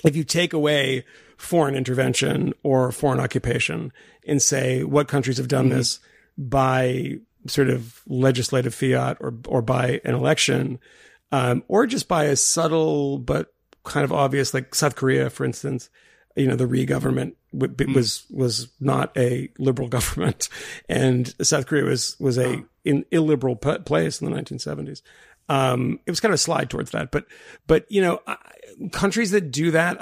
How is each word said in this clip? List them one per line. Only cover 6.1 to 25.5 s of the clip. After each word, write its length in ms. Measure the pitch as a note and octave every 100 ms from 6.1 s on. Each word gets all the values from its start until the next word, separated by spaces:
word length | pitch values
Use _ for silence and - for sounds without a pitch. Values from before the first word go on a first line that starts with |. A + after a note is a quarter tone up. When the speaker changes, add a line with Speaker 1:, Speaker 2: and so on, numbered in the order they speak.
| _ _ -
Speaker 1:
by 760 | C3 C3+ C3 C3 B2+ B2+ - - - _ -
sort 240 | - C3
of 320 | B2+ A#2 - -
legislative 680 | B2+ C3 B2 A#2 C3 B2
fiat 420 | - C3+ B2+ C3 C3+
or, 140 | C3+ A#2 -
or 140 | B2+
by 380 | A2+ B2+ B2+ C#3
an 100 | -
election, 640 | B2 C3+ D#3 - C3 C3+ B2 _ - - _ -
um, 320 | C#3 B2 B2 -
or 200 | G3+ B3
just 220 | A#3+ -
by 160 | E3+
a 120 | D3 C#3
subtle 800 | - E3 D#3+ D#3+ D#3 D3 C#3+ C#3
but 360 | B2 C#3+ - _ _ _
kind 200 | - D3
of 80 | C#3
obvious, 400 | D3 C#3 C#3 B2+
like 220 | C3+ C3
South 220 | - D3 -
Korea, 340 | C3 C3+ C3
for 140 | -
instance, 440 | C3 - D3 C3 - _ _ _ _ -
you 100 | C3
know, 100 | B2
the 100 | B2+
Rhee 180 | B2+
government 500 | C3 C3+ C3+ C3 - - _
w-, 200 | C3+ C3
b-, 140 | B2+ C3+
Speaker 2:
Mm. 80 |
Speaker 1:
was, 320 | C3+ A2+ - -
was 400 | C3+ B2 G#2+ A#2 -
not 360 | C3+ C3+ C3+ -
a 320 | A#2+ B2 C#3 -
liberal 300 | C3 B2 B2
<laughs> 80 | B2
government, 540 | - - E3 - - - - - -
and 440 | - C3 B2+ B2 -
South 260 | - D3+ B2+
Korea 180 | D3+
was, 320 | C3+ B2+ - -
was 160 | C3+ B2
a 200 | B2+ C3
Speaker 2:
Huh. 60 | - _
Speaker 1:
in, 220 | - C#3 -
illiberal 460 | E3 D#3 C#3 C3 A#2+
p-, 220 | C#3 -
place 420 | D#3+ D#3 D#3+ -
in 80 | D#3
the 60 |
nineteen 240 | D3+ C3 C3+
seventies. 440 | D3 D3 D3 C#3+ _ - - _
Um, 520 | -